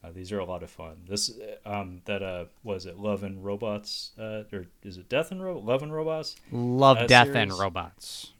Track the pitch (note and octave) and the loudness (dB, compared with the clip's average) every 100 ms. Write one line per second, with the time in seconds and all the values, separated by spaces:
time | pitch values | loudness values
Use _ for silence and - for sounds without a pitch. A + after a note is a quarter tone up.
0 | E2+ F2 F#2 G2+ F2+ F2+ F2 - E2 D#2+ | -16 -14 -8 -6 -4 -8 -10 -14 -16 -16
1 | F2 G#2 - A2+ - G#2 G#2+ G#2 F#2+ F2+ | -8 -4 -4 -6 -14 -14 -8 -6 -6 -12
2 | - G2+ F#2+ F2+ E2+ - A2+ F#2+ F2+ F2 | -6 -4 -4 -6 -10 -14 -8 -8 -8 -6
3 | G#2 G2+ G2 G2 G2 G2+ A2 G#2 G#2 - | -2 -2 -4 -8 -6 -4 -4 -6 -6 -10
4 | - - A2 G#2+ G#2 G2+ F2 _ G2+ F2+ | -10 -12 -10 -10 -8 -10 -12 _ -16 -16
5 | F2+ C3+ E3 F#3 F#3 E3+ G#2 C3 D3+ D#3 | -2 -2 0 -6 -6 -6 0 0 0 -4
6 | D#3+ D#3 D3+ - - A#2+ B2 B2+ C#3 B2 | -4 -4 -6 -12 -8 -4 0 6 8 8
7 | A#2+ B2 A#2+ C3+ G#2 F2+ G2 F2 F2 - | 10 10 10 4 0 0 -2 -2 -8 -12
8 | - - - - | -14 -14 -16 -20